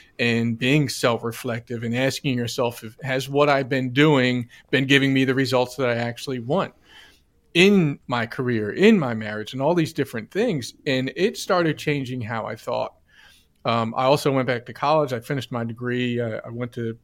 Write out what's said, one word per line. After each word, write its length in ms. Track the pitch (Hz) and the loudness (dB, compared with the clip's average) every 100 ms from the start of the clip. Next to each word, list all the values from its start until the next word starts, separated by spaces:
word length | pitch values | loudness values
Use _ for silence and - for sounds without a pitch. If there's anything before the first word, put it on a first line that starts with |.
| _ - | _ -2
and 400 | 120 117 117 113 | 0 2 0 0
being 300 | 127 151 131 | 2 2 2
self-reflective 960 | - 127 113 117 113 127 117 - 117 | 0 0 0 -4 -6 -6 -8 -8 -8
and 100 | 117 | -4
asking 420 | 120 135 135 143 123 | 0 0 0 -2 -2
yourself, 480 | 117 - 117 - | -2 -2 -4 -4
if, 100 | 110 - | -14 -10
"Has 240 | 139 131 131 | -4 -4 0
what 220 | 139 147 | 2 4
I've 180 | 139 127 | 4 2
been 240 | 135 127 | -2 0
doing 560 | 123 151 139 127 123 120 - _ | 4 6 6 4 0 -4 -12 _
been 140 | 131 135 | 0 4
giving 260 | 139 135 | 4 4
me 120 | 135 | 4
the 100 | 131 | 2
results 400 | 131 131 127 123 | 2 2 2 0
that 140 | - 127 | -2 -2
I 60 | |
actually 440 | 117 117 117 - 127 | 0 -4 -6 -8 -8
want 340 | 117 175 156 - _ - - _ _ _ _ | -2 -2 -2 -8 _ -20 -20 _ _ _ _
in 460 | 170 196 202 156 139 - | 4 6 6 4 -2 -4
my 180 | 120 | -4
career, 460 | 113 - 123 113 104 | -4 -4 -2 -2 -2
in 260 | - 202 208 | 2 4 4
my 160 | 131 | 2
marriage," 380 | 113 107 107 104 | -4 -6 -8 -8
and 100 | 131 | -2
all 140 | 139 | 0
these 160 | 175 160 | 2 0
different 380 | 151 135 117 107 | -2 -4 -6 -6
things? 420 | 185 247 156 113 - - | -2 -2 -2 -6 -8 -4
And 240 | 131 131 - | -2 -2 -2
it 200 | 202 - | -2 -2
started 400 | - 185 165 147 | 0 2 2 0
changing 440 | - 143 127 127 | -2 -4 -4 -8
how 240 | 110 113 | -6 -6
I 100 | 107 | -6
thought. 380 | 113 - 120 113 - _ _ - _ _ _ | -8 -6 -4 -6 -10 _ _ -20 _ _ _
Um, 300 | 131 117 113 | 0 0 0
I 100 | 113 | 0
also 260 | 131 143 147 | 2 4 2
went 160 | 135 127 | 0 0
back 180 | 120 | -4
to 80 | 123 | -6
college. 400 | 117 143 156 143 | -4 0 2 0
I 60 | 120 | -4
finished 320 | - 139 - | -4 -6 -4
my 120 | 120 | -6
degree. 560 | 117 117 123 123 123 120 | -6 -6 -4 -2 -2 -2
I, 180 | 117 110 | -4 -6
I 120 | 113 | -10
went 220 | 117 123 | -10 -8
to 240 | 123 113 113 | -6 -8 -8